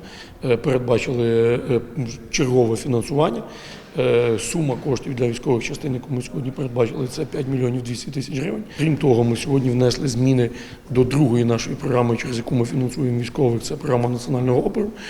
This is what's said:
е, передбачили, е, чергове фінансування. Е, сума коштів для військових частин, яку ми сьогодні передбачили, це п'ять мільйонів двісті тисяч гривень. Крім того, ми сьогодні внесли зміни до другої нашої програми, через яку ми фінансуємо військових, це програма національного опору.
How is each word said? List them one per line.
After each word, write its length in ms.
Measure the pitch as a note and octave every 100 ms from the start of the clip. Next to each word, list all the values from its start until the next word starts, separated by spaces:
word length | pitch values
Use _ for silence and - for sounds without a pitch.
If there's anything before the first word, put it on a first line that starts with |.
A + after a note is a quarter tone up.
| - - - - C3
е, 120 | A#2
передбачили, 960 | D#3 C3 B2 A2+ C3+ B2 A#2 A#2 A#2
е, 280 | A#2+ - A#2+ - - A#2 - -
чергове 460 | - C3 B2+ A#2 A2
фінансування. 680 | D3+ A#2 A2 C#3 E3 A3 - - - - - -
Е, 400 | B2+ A#2+ A#2+ A2
сума 360 | - E3+ D3+ A#2+
коштів 320 | D#3 A#2+ - B2+
для 120 | B2
військових 360 | A#2 D#3 A#2+
частин, 300 | - - D3+
яку 200 | B2+ C#3
ми 80 | B2+
сьогодні 300 | A#2+ D#3+ C3
передбачили, 560 | C3 C3+ A#2+ A2+ D#3 B2+
це 180 | - D#3+
п'ять 220 | - C3+
мільйонів 340 | C3+ B2 B2+
двісті 300 | A#2 A#2 -
тисяч 280 | C#3+ A#2+ D3
гривень. 240 | D#3+ G#3+ G#3+ -
Крім 200 | D#3 C#3+
того, 260 | D3 A#2
ми 120 | A#2+ A2+
сьогодні 340 | - C3+ C3
внесли 380 | B2 B2 A2+ D3
зміни 420 | A#2 C3 C3 A#2 - - - -
до 140 | B2+
другої 420 | B2+ C3+ C#3 A#2+ A#2
нашої 300 | A2+ - -
програми, 420 | D3 B2 A#2+ A#2
через 200 | C3+ A#2
яку 180 | A#2 B2+
ми 100 | A#2
фінансуємо 540 | C3 B2+ B2 C3 A#2+
військових, 420 | A#2+ - C3 A#2
це 140 | - -
програма 340 | - B2 A#2+
національного 560 | B2 A#2 C3 B2+ B2 G#3
опору. 240 | A3+ G#3 - -